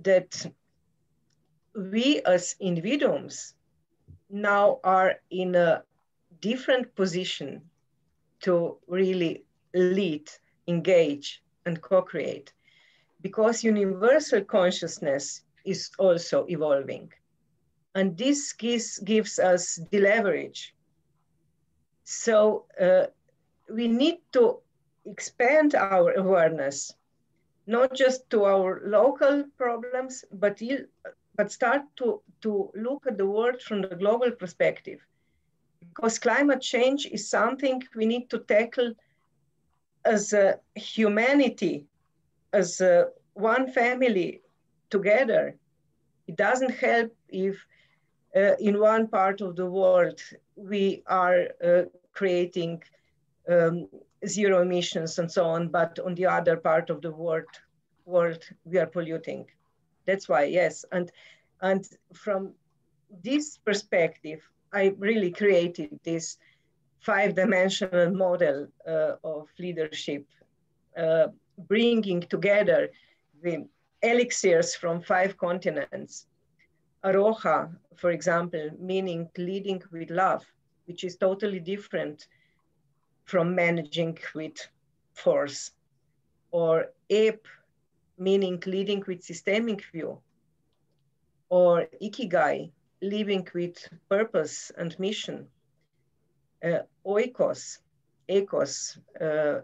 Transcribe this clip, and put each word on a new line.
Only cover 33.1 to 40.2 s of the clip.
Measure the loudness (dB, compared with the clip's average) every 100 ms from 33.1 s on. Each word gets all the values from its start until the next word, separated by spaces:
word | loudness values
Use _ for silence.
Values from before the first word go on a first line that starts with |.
| -4
the | -2 0
world | -2 -4
from | -6 -6
the | -4 -2
global | 0 2 0
perspective. | -4 -10 -2 -2 -2 -10 -18 _ _ _ _ _ _ _ _
Because | -20 -4 -2 0
climate | 0 2 2 2
change | 0 0 2 0 -4
is | -8 -4
something | 0 0 0 -2 -2 -6 -2
we | 0
need | 0 -4
to | -8
tackle | 2 2 2 -2 -4 -4 _ _ _ _ _ _ _ _ _ _
as | 2 2